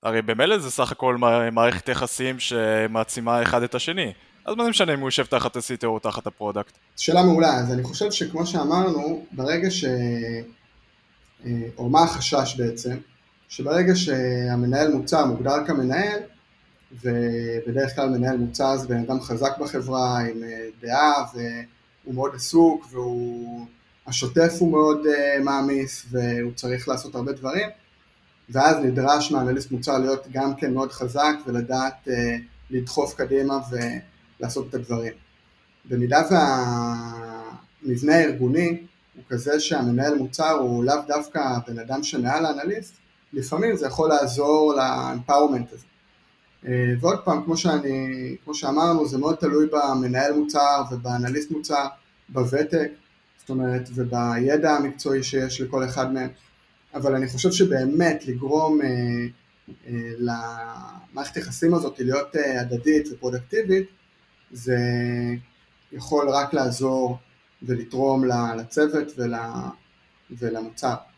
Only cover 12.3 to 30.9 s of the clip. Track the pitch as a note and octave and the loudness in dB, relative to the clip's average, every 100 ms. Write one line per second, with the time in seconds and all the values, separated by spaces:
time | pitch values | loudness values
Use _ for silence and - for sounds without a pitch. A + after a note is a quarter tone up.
12.3 | C#3+ C3 B2+ A#2 A2+ B2 B2+ - _ _ | 0 0 -2 -4 -2 -6 -8 -10 _ _
13.3 | _ _ - C3+ E3 F3+ F3+ F3+ C3 B2+ | _ _ -10 0 2 4 4 2 0 0
14.3 | B2 B2 B2 B2 C3+ D#3 C3+ - D#3+ C#3 | 0 0 2 2 4 4 2 2 2 2
15.3 | A#2 B2+ D3 D3 C#3 B2+ D3 G#3 G#3 A3+ | 2 0 0 0 0 0 0 0 -4 -8
16.3 | _ _ _ _ _ _ B2 B2 A#2+ A#2+ | _ _ _ _ _ _ -8 -2 0 0
17.3 | A#2 A#2 A#2 A#2+ B2 C3+ B2 C3+ B2 B2 | -2 -4 -6 -4 -2 -2 -2 0 0 0
18.3 | B2+ A#2+ - C3+ C3+ B2+ A#2+ A#2 C3 B2 | 0 -2 0 0 0 0 -2 0 -4 -4
19.3 | A#2 C3+ C#3 C#3+ D3 B2+ C3 B2+ B2 A#2 | -2 -2 -2 -4 -4 -4 -2 0 0 -2
20.3 | A2+ A#2 A2+ A2+ - A#2 C3 D3+ C#3+ A#2+ | -4 -10 -10 -12 -12 -2 2 4 2 -2
21.3 | B2 A#2 A#2 A#2 _ _ _ - B2+ C#3 | -8 -8 -8 -12 _ _ _ -10 -4 -4
22.3 | C3 - E3 E3 D3 B2 B2+ B2 A#2+ A#2+ | -4 0 6 6 4 -6 -8 -6 -4 -6
23.3 | A#2+ A#2+ A#2+ - _ _ _ - B2 B2 | -8 -10 -12 -16 _ _ _ -8 -4 0
24.3 | E3 E3 E3+ E3+ D3+ D3+ D3 D3+ D3 C#3+ | 4 4 4 2 6 4 4 2 2 2
25.3 | C#3 C#3 C#3 C3+ C#3 C3+ - B2 B2 A#2+ | 2 2 0 0 0 -2 -8 -6 -2 0
26.3 | A#2+ A#2+ A#2+ B2 B2 B2 C3 - B2+ B2+ | -2 -4 -6 -4 -4 -2 -6 -6 -8 -6
27.3 | B2 C3 E3+ G#3+ - _ _ _ _ _ | -4 -4 -4 -4 -8 _ _ _ _ _
28.3 | _ _ B2 D3 D#3+ C3+ B2+ C3 D3 D3 | _ _ 4 6 6 2 2 4 4 2
29.3 | C#3+ B2+ C3 - B2+ A#2+ C3+ C3 C3+ - | 0 0 -2 -4 -6 0 0 2 -2 -4
30.3 | C3 C3+ C3+ C#3+ B2+ C3 | -4 -4 -2 -2 -2 -2